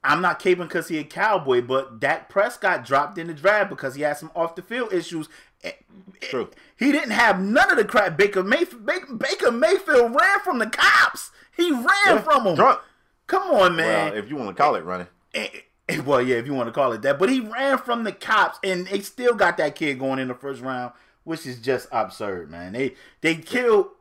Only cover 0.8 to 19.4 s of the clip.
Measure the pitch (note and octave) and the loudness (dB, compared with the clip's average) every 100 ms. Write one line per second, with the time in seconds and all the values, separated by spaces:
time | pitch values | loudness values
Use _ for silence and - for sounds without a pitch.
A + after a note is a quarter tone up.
0.8 | D#3+ D#3+ D3 - G#3 G3+ C3+ B2 B2 C3 | -4 -6 -6 -2 0 0 2 0 2 -2
1.8 | C3+ A2+ C3+ E3 - G3 G#3+ - G3 D#3+ | -2 -4 -2 -2 -2 0 0 0 -2 -2
2.8 | A#2+ C#3 D3 G3+ E3 D#3 F3 G#3+ G3 C3 | 0 0 0 -6 -12 -2 2 2 0 -4
3.8 | C3+ C3+ D3 D3 D#3 E3+ E3 F3+ - A#3+ | -10 -4 -4 -4 -10 -4 -4 -6 -10 -6
4.8 | A3+ F#3 E3 E3+ D3 - - _ - - | -2 -4 -4 -8 -10 -16 -20 _ -14 -14
5.8 | _ G3 - - - C3 G2+ - _ _ | _ -20 -20 -16 -8 -6 -6 -12 _ _
6.8 | C4+ C#4+ C#4+ G#3+ A#3 F#3 G3 B3 G4 D#4+ | 2 2 0 2 4 4 2 4 4 4
7.8 | G#3+ A#3 F#3+ D#3 G3+ F#3+ F#3+ C4+ F4 A#3+ | 2 2 0 2 2 2 0 0 -2 -4
8.8 | G#3+ F4+ - A3+ C#4 G4+ D4+ A#3 D#4+ F#4 | -6 -6 -6 -8 -4 0 0 2 2 2
9.8 | - C4+ A#3 C4 F#4 G4+ G4+ C4 A3 - | 4 4 4 4 2 2 0 -2 -2 2
10.8 | F4+ F4+ E4+ - - _ _ - F4 C4 | 4 4 2 -2 -16 _ _ -2 0 0
11.8 | C4+ G4 G4+ D4+ D#4 C#4+ G#3+ E3+ A#3+ - | 2 4 4 4 4 2 4 4 4 4
12.8 | - _ _ _ - F#4+ G4 B3+ F3+ E3 | -2 _ _ _ -4 -2 2 4 4 4
13.8 | E3 G#2 G2+ G#2+ G#2+ D3 G#2+ F#2 D3 G#2+ | 0 0 -2 -6 -8 -8 -8 0 2 2
14.8 | E2 F2+ F2+ _ _ - G#2 - _ _ | -4 -8 -8 _ _ -8 -8 -12 _ _
15.8 | - D#3 C3+ C3+ B2+ A#2+ B2 C#3 A#2 A2+ | -8 -6 0 2 2 0 -2 -4 -4 0
16.8 | C3 A2 C3+ C#3 G3 C4 G#3+ A#3 C#4 C4 | -2 0 -2 0 2 0 -4 -4 -2 -2
17.8 | - A#3 A3 - - G#3+ - - G3 F#3 | -2 -4 -4 -8 0 2 2 -2 -4 -4
18.8 | F#3 G3+ G3 - B3 A3 | -4 -6 -8 -2 0 2